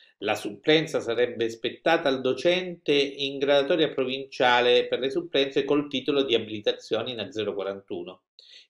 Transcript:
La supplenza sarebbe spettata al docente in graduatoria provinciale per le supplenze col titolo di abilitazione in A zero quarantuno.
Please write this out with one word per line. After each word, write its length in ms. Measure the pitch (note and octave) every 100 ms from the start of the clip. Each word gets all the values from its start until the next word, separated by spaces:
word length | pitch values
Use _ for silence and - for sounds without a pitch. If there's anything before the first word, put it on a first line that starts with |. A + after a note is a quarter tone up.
| _ -
La 120 | G2+
supplenza 680 | G#2 G#2+ G#2 - D#3 D#3 B2+
sarebbe 480 | A2+ A#2 B2 A2 A2+
spettata 600 | A2+ A#2+ - E3+ E3 D3
al 120 | C3+
docente 720 | B2+ C3+ F3 F3+ F#3 E3+ -
in 440 | C#3+ C#3+ C#3 C#3 C#3
graduatoria 520 | C3+ C#3+ C#3 D#3+ C#3+
provinciale 960 | - B2+ C3+ C3+ - B2+ B2 B2 B2 A#2+
per 100 | A#2+
le 140 | C3
supplenze 540 | C3+ - C#3 C#3 C#3+ C3+
col 220 | D3 C#3+
titolo 360 | C3 B2+ C#3
di 100 | C3+
abilitazione 760 | A2+ G#2+ G#2+ A2+ - - A2 B2
in 80 | A#2
A 120 | G2
zero 220 | G#2+ G2+
quarantuno. 720 | F#2+ F#2+ G2 - F#2 F2 F#2 _ _ - - -